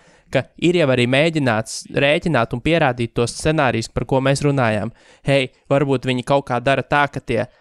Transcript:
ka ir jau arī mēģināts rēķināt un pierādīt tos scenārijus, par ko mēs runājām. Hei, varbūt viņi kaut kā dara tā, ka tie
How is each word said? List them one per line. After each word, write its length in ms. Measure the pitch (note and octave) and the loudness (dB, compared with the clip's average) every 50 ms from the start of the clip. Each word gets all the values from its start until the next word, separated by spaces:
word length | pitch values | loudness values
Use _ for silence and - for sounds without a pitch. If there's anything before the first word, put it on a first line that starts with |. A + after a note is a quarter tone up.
| _ _ _ _ _ _ | _ _ _ _ _ _
ka 120 | - C3+ A#2+ - _ | -4 -4 -4 -4 _
ir 160 | - - E3 F3 | 0 0 2 2
jau 120 | F3 D#3+ | 2 2
arī 180 | C3+ C3 B2 A#2+ | 2 2 2 2
mēģināts 800 | A#2+ C3 C3+ D#3 E3+ D#3 E3 F3+ B2 A2 G#2+ A2+ - - - - - | 2 2 2 2 2 0 0 0 0 0 0 -2 -6 -8 -14 -12 -8
rēķināt 640 | - C3 C#3 C#3 D3+ F3 - F#3 D3+ A#2+ A2+ - - | -4 0 2 2 2 0 0 0 0 0 0 0 -4
un 80 | G2+ | -4
pierādīt 520 | - D3+ E3 E3 D#3 C3 A#2+ B2 A#2+ A2+ - | -2 0 0 2 2 0 0 -2 -4 -4 -2
tos 180 | C3 A#2+ A2+ - | -2 -2 -2 -4
scenārijus, 560 | - - D#3 D#3 D#3+ C#3+ B2 A2+ A2+ A2+ - - | -4 -2 -2 0 2 0 0 0 -2 -4 -6 -6
par 120 | - A#2 | -6 -4
ko 140 | - C#3 C3 | 0 0 0
mēs 220 | C3 C3+ C#3 C3+ C#3 | 2 2 0 0 0
runājām. 480 | C#3+ C#3 C3+ B2 A2+ G#2+ G#2 F#2+ A2+ - - _ - - _ - | 0 0 2 0 0 0 -2 -4 -6 -10 -14 _ -20 -20 _ -2
Hei, 260 | D3 C#3 C#3 C3 B2 _ _ _ - | 0 0 0 0 -2 _ _ _ -2
varbūt 340 | C#3+ C#3 C#3+ C#3 C3+ B2+ A#2+ | 0 0 2 0 0 -2 -2
viņi 180 | C3 B2+ B2 A#2+ | -2 -4 -2 -2
kaut 200 | - C#3+ C#3+ C#3 | 0 0 -2 0
kā 140 | - B2 A#2+ A#2+ | -2 -4 -2 0
dara 200 | C#3 C3+ B2+ A#2+ | 0 0 0 -2
tā, 260 | - D3+ C#3+ C#3+ C#3 | 0 0 0 0 0
ka 80 | - C3+ | -4 -6
tie 240 | - - A#2+ A2 G#2+ - _ _ | -6 -4 -4 -4 -4 -6 _ _